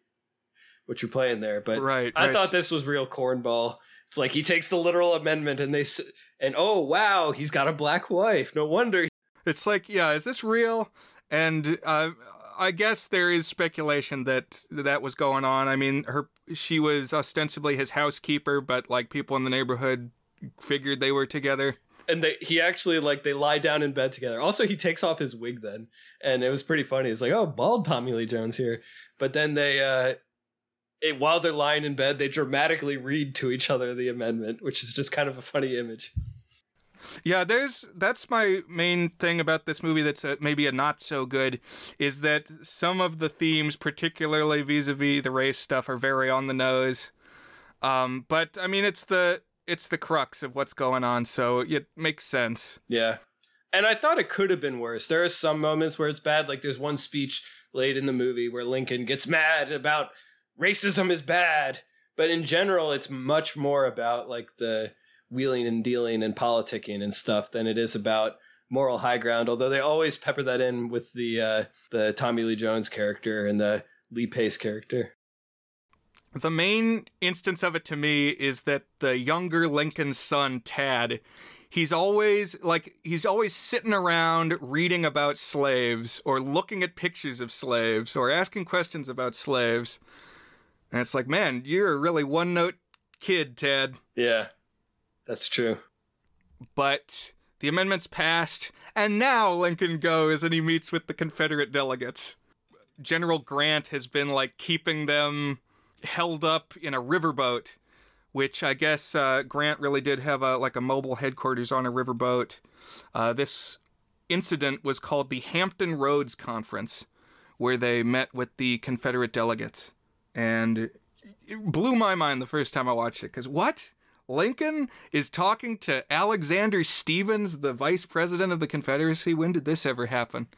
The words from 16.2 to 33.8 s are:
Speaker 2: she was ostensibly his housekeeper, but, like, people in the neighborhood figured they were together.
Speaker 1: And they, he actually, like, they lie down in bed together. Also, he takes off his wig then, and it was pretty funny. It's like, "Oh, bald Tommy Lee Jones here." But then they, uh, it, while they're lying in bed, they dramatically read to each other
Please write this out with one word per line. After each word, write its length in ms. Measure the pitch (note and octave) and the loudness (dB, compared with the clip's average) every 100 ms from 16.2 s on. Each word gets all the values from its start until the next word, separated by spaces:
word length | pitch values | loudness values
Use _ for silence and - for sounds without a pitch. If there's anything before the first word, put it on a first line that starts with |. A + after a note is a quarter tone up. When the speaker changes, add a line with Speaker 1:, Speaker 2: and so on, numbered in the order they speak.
| - _ - | -6 _ -12
Speaker 2:
she 260 | D#3+ - D#3+ | -8 -2 2
was 340 | D3+ D3 C3 | 2 2 0
ostensibly 640 | D3+ - D#3+ D3+ - D3 C3+ | -2 0 -2 -2 -2 -2 0
his 160 | C#3 | 0
housekeeper, 680 | D3 D3 - - D3 C#3+ C#3+ | 0 0 -2 -2 -2 0 -2
but, 280 | C3+ B2+ - | 0 -2 0
like, 200 | B2 A#2+ | -2 -2
people 260 | C#3+ C3 C3+ | -6 -2 -2
in 80 | |
the 60 | C3 | 0
neighborhood 640 | C3 B2+ B2 C3 B2+ A#2+ _ _ - C3 - | -2 -2 -2 0 -2 -6 _ _ -20 -18 -12
figured 420 | - C#3+ C#3 C3 | -4 -2 -2 0
they 100 | C3+ | 2
were 140 | C#3 C3 | 2 0
together. 500 | D3+ C#3 C3+ C#3 - _ _ - | -2 -2 0 0 -2 _ _ -2
Speaker 1:
And 160 | E3+ | 0
they, 140 | D#3+ - | 0 0
he 220 | - E3 | 0 2
actually, 380 | F3 F3 F3 D#3+ | 2 0 0 2
like, 240 | D3 C#3+ | 2 0
they 100 | D3 | 0
lie 240 | C#3 D3 D3+ | 0 2 2
down 240 | D#3 D3+ | 2 2
in 100 | D3 | 0
bed 220 | C3+ C3 | 0 -2
together. 260 | C3 B2 A2+ | -2 -6 -2
Also, 260 | E3 G#3+ G#3 | 0 2 0
he 120 | F#3 | 2
takes 260 | F3 E3 | -2 0
off 160 | F3 D#3+ | 0 0
his 160 | C3+ A#2 | -4 -6
wig 260 | A#2+ B2 | -8 -8
then, 260 | G#2+ G#2+ A2+ _ - - | -10 -12 -16 _ -20 -6
and 200 | C#3 B2+ | 0 2
it 60 | B2+ | 2
was 140 | C3+ | 0
pretty 200 | D3 D#3 | 0 -2
funny. 260 | - C3+ B2+ | 0 -2 -2
It's 100 | A2 | 0
like, 140 | B2 | 2
"Oh, 140 | G#3+ F3 | 2 2
bald 360 | A#2 D#3+ A3+ | 0 2 2
Tommy 300 | D#3 B2+ B2+ | 2 -2 0
Lee 140 | A2+ A2+ | -2 -2
Jones 280 | A2+ A2+ A#2 | -2 -2 -2
here." 260 | A#2+ A#2 - - - - | -2 -4 -10 -20 -16 -4
But 160 | C3+ | -2
then 220 | D3+ D3+ D3 | 0 0 2
they, 280 | C#3+ C3+ | 2 2
uh, 300 | C3+ C3 B2+ - _ _ _ _ _ _ _ - | 2 2 2 -2 _ _ _ _ _ _ _ -4
it, 180 | D#3 C3+ | -2 2
while 220 | D3+ E3+ | 2 4
they're 100 | E3 | 2
lying 320 | D3 D3 D3+ | 2 2 2
in 120 | D3+ C#3 | 0 0
bed, 240 | C3+ C#3+ | 0 2
they 100 | C#3 | 0
dramatically 640 | D3 C3+ C#3 D#3 D#3 C#3+ C3+ | 0 0 2 2 2 -2 -4
read 400 | C3 D3+ C#3 - | -4 -2 -2 -2
to 160 | C3 | -2
each 180 | C3 - | 0 0
other 240 | B2+ | 0